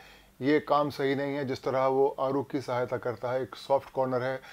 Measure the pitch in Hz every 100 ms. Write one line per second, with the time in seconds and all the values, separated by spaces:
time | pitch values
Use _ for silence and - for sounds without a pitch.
0 | - - _ - 131 151 147 147 147 -
1 | 135 135 143 139 131 131 143 131 135 135
2 | 139 - 135 139 123 143 120 123 123 123
3 | 127 113 123 131 127 - - 139 - -
4 | 131 127 127 131 -